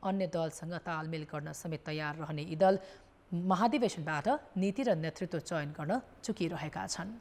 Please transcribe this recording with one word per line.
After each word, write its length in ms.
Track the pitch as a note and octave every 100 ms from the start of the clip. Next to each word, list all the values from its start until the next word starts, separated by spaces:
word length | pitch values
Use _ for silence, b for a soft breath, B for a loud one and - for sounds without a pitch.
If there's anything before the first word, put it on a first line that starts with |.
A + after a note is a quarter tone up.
अन्य 240 | F#3+ G3 F#3
दलसँग 460 | E3+ D#3+ - D#3+
तालमेल 500 | F3 - D#3+ D#3+ D#3+
गर्न 300 | D3+ D3+ D3+
समेत 320 | D3+ E3+ D#3 -
तयार 300 | D3+ D3+ D3+
रहने 260 | D3+ D#3
यी 140 | D#3+ D#3+
दल 240 | F#3+ G3 B B B - -
महाधिवेशनबाट 960 | F3 F#3 F#3 A3+ C#4+ A3+ - D#3 D3+ E3+ D4+ - F#3+
नीति 260 | G3 G3
र 120 | A3+ E3
नेतृत्व 440 | D#3+ - F#3 D#3+
चयन 300 | - E3 D3
गर्न 320 | D3+ D3+ A#3 - -
चुकिरहेका 640 | - - E3 - D#3 - F#3+
छन्। 260 | - F3+ A#3